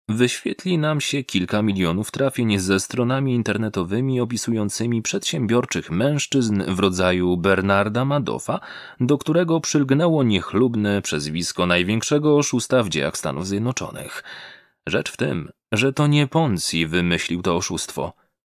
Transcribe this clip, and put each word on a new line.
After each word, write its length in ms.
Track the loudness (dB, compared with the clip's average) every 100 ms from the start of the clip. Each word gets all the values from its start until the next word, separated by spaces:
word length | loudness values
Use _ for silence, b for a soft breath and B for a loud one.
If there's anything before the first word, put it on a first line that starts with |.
| -6
wyświetli 680 | 0 0 0 -6 -4 -2 0
nam 240 | 0 -2
się 220 | -2 -4
kilka 380 | -2 -2 0 0
milionów 500 | 0 2 0 0 -4
trafień 480 | -2 -2 0 0 0
ze 200 | 2 2
stronami 560 | 2 -2 0 0 0 0
internetowymi 880 | 0 -2 -2 -2 -2 -2 0 0
opisującymi 800 | -2 -4 -2 -2 -2 -2 -2 -2
przedsiębiorczych 920 | -2 -4 -4 -2 0 0 0 -6 -4
mężczyzn 720 | 0 0 0 0 0 2 0 0
w 120 | 2
rodzaju 580 | 2 2 2 2 2 2
Bernarda 680 | 4 2 4 2 2 0 0
Madoffa, 540 | 0 -2 -6 -4 -6 B B B B
do 180 | 0 2
którego 420 | 2 2 2 0
przylgnęło 640 | 2 0 4 4 4 4
niechlubne 760 | 4 2 2 2 2 2 0 0
przezwisko 640 | -2 -4 -4 -4 -4 -2 2
największego 720 | 2 2 0 2 2 4 4
oszusta 460 | 2 -2 2 0
w 60 | 2
dziejach 280 | -2 -2 -4
Stanów 300 | -6 -6 -4
Zjednoczonych. 760 | -2 -2 -4 -8 -10 -14 -14 B B B B B B -4
Rzecz 240 | -4 -4
w 60 | -4
tym, 340 | -4 -4 -8 -16 _
że 220 | 0 0
to 140 | 2 4
nie 200 | 4 4
Ponzi 600 | 2 2 0 0 0 0
wymyślił 540 | 2 2 0 0 -2
to 140 | 0 0
oszustwo. 580 | -2 -6 -6 -8 -8 -10 _ _ _